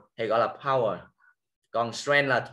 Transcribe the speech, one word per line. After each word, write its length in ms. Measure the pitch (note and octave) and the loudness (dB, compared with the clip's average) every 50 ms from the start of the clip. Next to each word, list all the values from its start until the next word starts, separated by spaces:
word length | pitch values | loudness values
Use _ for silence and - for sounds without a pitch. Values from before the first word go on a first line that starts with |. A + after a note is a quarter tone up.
| - _ _ - | -14 _ _ -6
thì 100 | A#2 G#2 | -2 0
gọi 120 | G#2+ A#2 | 2 2
là 80 | A2+ G2 - - - | 2 0 -2 -4 -2
power. 340 | C#3 C3+ B2+ A#2+ G#2 F#2 F2+ - - _ _ _ _ _ _ _ _ _ _ _ _ | 0 0 2 2 0 -2 -4 -8 -16 _ _ _ _ _ _ _ _ _ _ _ _
Còn 220 | - A2+ A#2 A2+ G#2+ | -4 -4 -2 -4 -4
strength 340 | - - C#3 C#3+ C#3+ C#3 C3+ | -6 -2 2 2 2 4 2
là 100 | B2+ A#2+ B2+ - | 2 0 0 -2